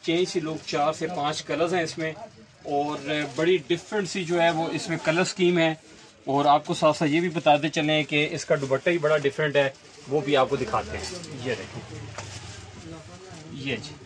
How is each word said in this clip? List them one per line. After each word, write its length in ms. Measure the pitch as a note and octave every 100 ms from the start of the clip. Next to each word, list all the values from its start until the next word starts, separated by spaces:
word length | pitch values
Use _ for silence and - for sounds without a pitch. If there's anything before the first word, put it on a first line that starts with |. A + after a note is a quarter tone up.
Change 240 | - E3+ F3+
सी 120 | F#3
लुक, 200 | D#3 C#3+ -
चार 240 | D#3+ D3+
से 140 | D#3 D#3+
पाँच 320 | - D3 D3+
colors 320 | - F#3 F3
हैं 100 | F3+
इसमें 300 | E3 - D#3+
और 1120 | D#3 - - - - C3+ C#3+ D3 D3 C#3 D3+ - -
बड़ी 220 | E3 F#3 -
different 400 | E3+ - G#3+ F3+
सी 160 | G3
जो 140 | E3 F3
है 100 | E3+
वो 160 | D#3+ E3
इसमें 280 | D#3 - D#3+
color 240 | E3 D#3+ F3+
scheme 320 | - F3 F3
है। 180 | D#3+ D#3+ - - - - -
और 180 | C#3 C#3+
आपको 280 | D3 D3
साथ 180 | E3+ D#3
साथ 120 | D3 D#3
ये 120 | D#3
भी 80 | F3+
बताते 380 | D#3+ D3+ D3 D3+
चलें 340 | D#3+ D3+ D#3
कि 180 | C#3 D3 D3
इसका 220 | D#3+ - D#3
दुपट्टा 340 | C3+ C3+ F3+
ही 80 | E3+
बड़ा 180 | D3+ D3+
different 380 | C#3 C3+ D3+ C#3+
है, 160 | C3+ - - - -
वो 120 | D3
भी 140 | C#3
आपको 220 | C#3+ C3 C#3
दिखाते 420 | B2 A#2 - G#2
हैं। 60 | - F2+ - C3+
ये 100 | B2
देखें, 260 | G#2+ - - - - - - - - - - - - E3 E3 D#3 F3 - D#3+ D#3 D3
ये 200 | C3+ A2+
जी 180 | - -